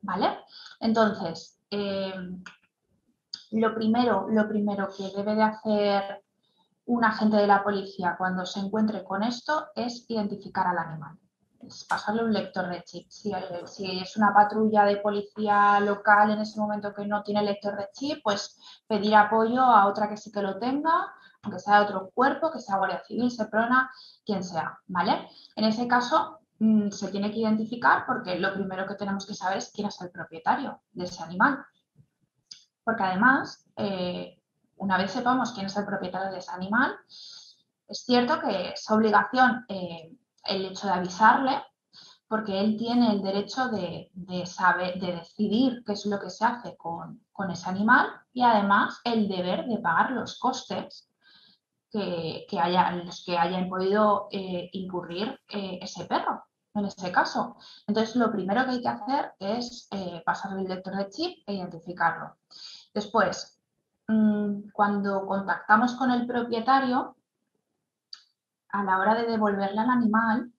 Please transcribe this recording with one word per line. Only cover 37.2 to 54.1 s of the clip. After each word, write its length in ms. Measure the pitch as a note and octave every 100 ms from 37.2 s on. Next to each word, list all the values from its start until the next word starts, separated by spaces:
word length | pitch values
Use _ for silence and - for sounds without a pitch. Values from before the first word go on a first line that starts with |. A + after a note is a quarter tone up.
| - - - _ _ _ _
es 160 | G#3 -
cierto 340 | B3 B3 D#4+
que 280 | D#4 C#4 -
es 180 | - -
obligación, 760 | G#3+ A3 G#3 G3+ B3+ B3+ A#3+ -
eh, 440 | F#3+ F3+ E3 E3 - _ _ -
el 200 | G3 F#3+
hecho 220 | - G#3
de 60 |
avisarle, 720 | F3+ F3+ - A3 C4 C4 - - _ _ - - - _
porque 320 | G#3+ G#3+ F#3+
él 160 | G#3+ G#3+
tiene 340 | A#3 A#3+ A#3
el 80 | G3+
derecho 480 | F#3+ G3 G3+ - B3
de, 400 | G#3+ F3 E3 -
de 320 | F#3+ F3+ F3+ F3+
saber, 540 | - F#3 F3 F3+ F#3
de 140 | F#3 F3
decidir 640 | - _ G#3 G#3 C4 A#3+ -
qué 80 |
es 120 | G3+ G#3
lo 140 | G3+
que 100 | F#3
se 140 | - A3
hace 300 | B3 E3+ -
con, 460 | E3 E3+ E3+ - _
con 200 | - G3
ese 180 | E3+ -
animal 380 | F#3+ G#3+ C4 G#4+ - _
y 80 | B3
además 580 | B3 A3 G3+ G3+ D4 - A#3+
el 220 | A3+ G3
deber 360 | F3+ F3+ F3+ C4
de 100 | A3
pagar 340 | E3+ E3 B3+
los 280 | B3 - -
costes 680 | B3 B3+ - F#3 - - _ _ _ - - _ _ _ _
que, 540 | G#3+ F#3+ F3 D#3+ - -
que 100 | -
haya, 300 | E3+ F3+ F3+
en 160 | F3 F3
los 180 | - -
que 120 | F3
hayan 320 | E3+ F#3 F#3
podido, 580 | F#3 F#3+ G#3 G#3+